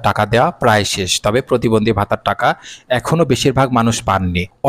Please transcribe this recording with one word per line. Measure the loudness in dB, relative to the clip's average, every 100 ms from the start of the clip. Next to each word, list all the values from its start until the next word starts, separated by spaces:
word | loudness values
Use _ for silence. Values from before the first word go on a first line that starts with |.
| -2
টাকা | 0 0
দেওয়া | 2 0 0
প্রায় | 2 2 0
শেষ, | -4 -4 -2 0
তবে | -2 0
প্রতিবন্ধী | 0 2 2 2 0
ভাতার | -2 -2 -4
টাকা | -2 -2 -2 -10 -20 _ -4
এখনও | -2 0 0
বেশিরভাগ | 2 2 2 2 2
মানুষ | 0 0 -2
পাননি। | 0 0 -2 -6 _